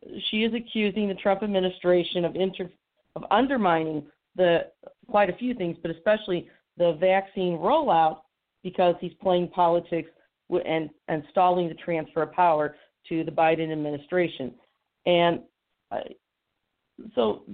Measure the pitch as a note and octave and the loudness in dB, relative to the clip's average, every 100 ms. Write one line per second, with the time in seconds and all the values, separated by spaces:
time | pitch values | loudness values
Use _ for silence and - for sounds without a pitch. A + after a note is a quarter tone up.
0 | - - - G#3+ A3+ A#3+ A#3 A3+ G#3 G#3+ | -16 -10 -6 -2 -2 -4 -6 -4 -2 -2
1 | G3+ F#3+ G3+ G3 G#3+ F#3+ F3+ - F3+ F3+ | -4 -2 -2 -2 0 0 -2 0 2 2
2 | E3 F3+ E3 E3+ F#3+ F#3 F3+ _ _ _ | 2 -2 -2 -2 -4 -4 -12 _ _ _
3 | _ D#3+ - G#3+ C4+ C4 F#3 E3 D#3+ D3+ | _ -12 0 0 2 2 2 2 0 -6
4 | D3 _ _ - F3 E3 - _ - _ | -10 _ _ 0 4 2 0 _ -20 _
5 | - G#3 F#3+ F3 B3 A#3+ E3+ E3 E3+ D#3+ | -2 2 2 0 -6 -4 -6 -6 -8 -4
6 | - G#3+ G3+ F3 - _ _ - F3 D3 | 0 0 0 -6 -6 _ _ 0 0 2
7 | F#3 F#3+ F#3+ G3 F3+ E3 F#3+ D#4 B3+ E3 | 2 2 0 -2 -2 0 2 2 4 4
8 | D#3 - _ _ _ _ F3+ F#3 F3 F3 | 2 0 _ _ _ _ -6 0 2 2
9 | F3 - F#3+ F3+ E3+ F#3 E3+ E3+ E3+ E3 | -4 -4 0 2 0 2 2 2 0 -6
10 | D#3+ _ _ _ - F3+ - D#3+ D#3 _ | -6 _ _ _ -6 -4 -2 -4 -4 _
11 | - D#3+ D3+ F#3+ F3+ F3+ E3+ D#3+ - E3 | -6 -6 -2 2 2 2 -2 -6 -6 -4
12 | D3+ E3 D3+ - F3 D3+ D3 - _ _ | -4 -4 -2 2 2 2 0 -6 _ _
13 | - E3 D#3+ E3+ D#3+ E3 D#3+ D#3 D3 D3 | -8 -6 -4 0 2 2 -2 -4 -6 -8
14 | - F3+ E3 - B2+ - _ _ _ _ | -4 -2 -2 -4 -10 -12 _ _ _ _
15 | F3+ F3 F3 - - _ _ _ - A2 | 2 4 4 0 -6 _ _ _ -12 -10
16 | - - _ _ _ _ _ _ _ - | -10 -16 _ _ _ _ _ _ _ -20
17 | A3 B3 A3 - - | -8 -2 -2 -2 -6